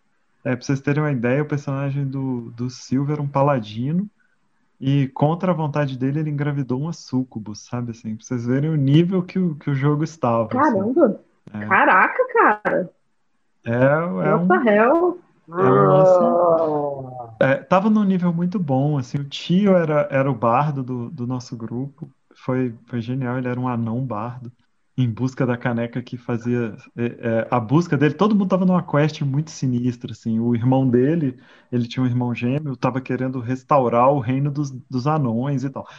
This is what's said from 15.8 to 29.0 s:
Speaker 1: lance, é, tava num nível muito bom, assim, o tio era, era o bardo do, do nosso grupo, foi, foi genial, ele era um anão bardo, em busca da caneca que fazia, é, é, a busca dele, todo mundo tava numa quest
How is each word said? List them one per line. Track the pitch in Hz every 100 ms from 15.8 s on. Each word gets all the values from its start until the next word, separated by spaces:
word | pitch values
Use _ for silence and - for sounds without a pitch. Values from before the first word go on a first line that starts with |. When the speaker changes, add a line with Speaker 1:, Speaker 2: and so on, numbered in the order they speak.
| 190
Speaker 1:
lance, | 190 190 180 175 175 175 165 160 151 147 139 131 127 117 -
é, | 135 135
tava | - 185 220
num | 214
nível | 196 185 175
muito | 170 180 202
bom, | 147 131 143 147
assim, | 120 143
o |
tio | 139 - - 180 202 180
era, | 160 151 143
era | 139 135
o | 117
bardo | 117 123 151 139
do, | 127 123 120
do | 120 120
nosso | 127 123 120
grupo, | 113 120 139 - 143 _ _ _
foi, | - 127 127 113 -
foi | 120
genial, | 110 131 123 127
ele | 127
era | 123
um | 127
anão | 120 113 117 131
bardo, | 104 117 123 117 - _ _ _ -
em | 123
busca | 107 131 - 113
da | 120
caneca | 131 117 117 127
que | 120 123
fazia, | - 120 120 120 113 - - -
é, | 117
é, | - 113 113 -
a | 160
busca | 107 147 175 139
dele, | 147
todo | - 208
mundo | 208 190
tava | 185 185
numa | 180
quest | - 143